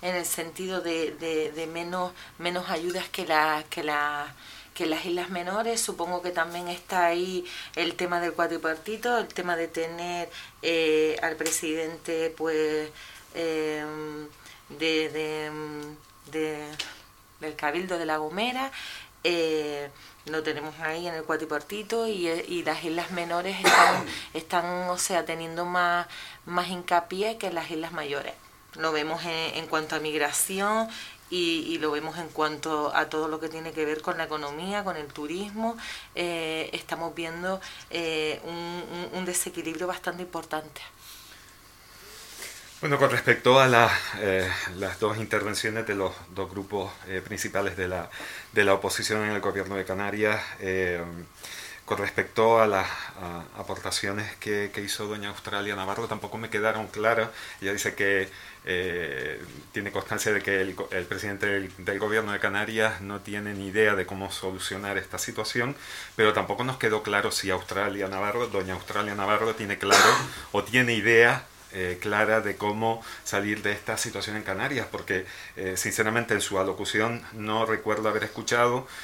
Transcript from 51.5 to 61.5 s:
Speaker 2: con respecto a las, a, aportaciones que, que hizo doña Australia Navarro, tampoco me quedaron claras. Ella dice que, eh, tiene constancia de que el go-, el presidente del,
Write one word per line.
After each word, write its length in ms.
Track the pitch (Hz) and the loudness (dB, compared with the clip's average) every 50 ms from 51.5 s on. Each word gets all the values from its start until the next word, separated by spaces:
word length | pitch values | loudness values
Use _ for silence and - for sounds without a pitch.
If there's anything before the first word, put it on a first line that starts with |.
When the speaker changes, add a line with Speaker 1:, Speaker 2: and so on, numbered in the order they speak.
| - - - - - - - | -12 -12 -12 -12 -14 -14 -4
Speaker 2:
con 120 | - 107 107 | -2 -2 0
respecto 600 | 101 98 - - 98 - - 117 110 113 113 113 | 0 0 0 0 -2 2 4 6 8 8 10 8
a 60 | 110 | 8
las, 200 | 107 98 95 92 | 8 6 4 2
a, 580 | 90 - - - - - 98 92 87 87 85 80 - - | 0 -4 -6 -8 -10 -10 -10 -8 -8 -8 -8 -10 -12 -10
aportaciones 800 | 101 95 - 95 - - 98 - - - 98 101 104 104 101 - | -10 -6 -6 -6 -4 -4 -2 -2 0 0 0 -2 -2 -4 -6 -8
que, 340 | - - 110 104 101 101 98 - | -6 -2 0 0 0 0 -2 -4
que 80 | 104 | -6
hizo 240 | 101 98 - - 107 | -6 -4 -4 -4 -4
doña 240 | 104 107 107 101 101 | -6 -6 -6 -6 -8
Australia 440 | 98 - - - 104 101 101 104 101 | -8 -8 -6 -4 -2 -2 0 -2 -2
Navarro, 320 | 98 92 95 98 117 117 | -2 -2 -2 -2 -2 -2
tampoco 300 | 104 110 101 - 101 - | -2 -4 -4 -4 -8 -6
me 140 | 110 113 110 | -8 -6 -2
quedaron 360 | - 104 107 110 107 110 104 92 | 0 2 2 2 2 2 -2 -4
claras. 420 | - 107 107 113 113 113 110 113 - - - - - - | -2 2 4 6 6 6 2 0 -4 -10 -12 -12 -12 -4
Ella 100 | 98 98 | -2 -2
dice 220 | 101 104 - 107 - | -2 0 0 -2 0
que, 340 | - 101 98 98 95 95 92 - - - - - - - | 2 2 4 4 2 2 0 -6 -14 -16 -16 -18 -10 -4
eh, 720 | - 92 90 92 90 85 87 82 71 69 65 64 78 - 52 - - 62 71 - - | -2 0 0 0 0 -2 -2 -4 -4 -4 -4 -4 -6 -6 -8 -10 -12 -14 -16 -16 -8
tiene 180 | - 107 101 101 | -6 -4 -4 -2
constancia 420 | - 98 - - 110 104 - 110 | -4 -4 -2 -2 -2 0 2 2
de 100 | 104 101 | 2 2
que 180 | - 98 98 95 | 2 2 2 2
el 140 | 95 98 90 | 2 0 -2
go-, 140 | 90 95 - | -6 -6 -2
el 120 | 98 92 90 | -2 -4 -2
presidente 400 | 87 98 92 104 101 98 98 104 | -2 -4 -4 -4 -4 -2 0 0
del, 260 | 101 | 2